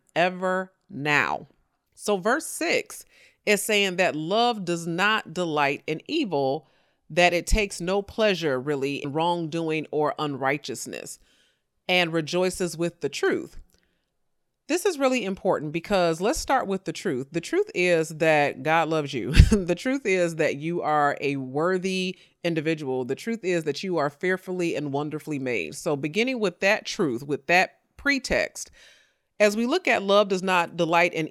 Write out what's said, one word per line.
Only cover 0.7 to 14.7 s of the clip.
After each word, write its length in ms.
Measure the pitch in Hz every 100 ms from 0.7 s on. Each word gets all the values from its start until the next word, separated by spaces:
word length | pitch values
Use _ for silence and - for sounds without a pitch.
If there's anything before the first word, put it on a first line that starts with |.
| _ _
now. 560 | 131 147 143 76 73 - _ _ _ _
So 220 | - - 196
verse 300 | 202 302 -
six 580 | - 330 - - - - _ - _ 208
is 160 | 202
saying 340 | - 208 196 180
that 200 | 175 151
love 480 | 160 220 240 220
does 240 | 175 170 170
not 460 | 165 208 220 -
delight 500 | 170 170 147 143 143 -
in 140 | 156 -
evil, 600 | 320 220 143 135 147 - _ _ _ -
that 240 | 160 175
it 120 | 175 -
takes 360 | 220 202 -
no 180 | 175 202
pleasure, 580 | 202 - 214 170 160 127
really, 380 | 143 143 139 139
in 160 | 143
wrongdoing 760 | 151 170 175 160 165 160 156 -
or 220 | 147 147 -
unrighteousness, 1000 | 151 131 135 147 - 113 117 64 - - _ _ _ _ _ _ -
and 260 | 180 170
rejoices 640 | 165 147 175 185 - 175 156
with 240 | 170 -
the 80 | 139
truth. 480 | - 381 101 67 - - _ _ _ _ _ _ _ _ _
This 180 | -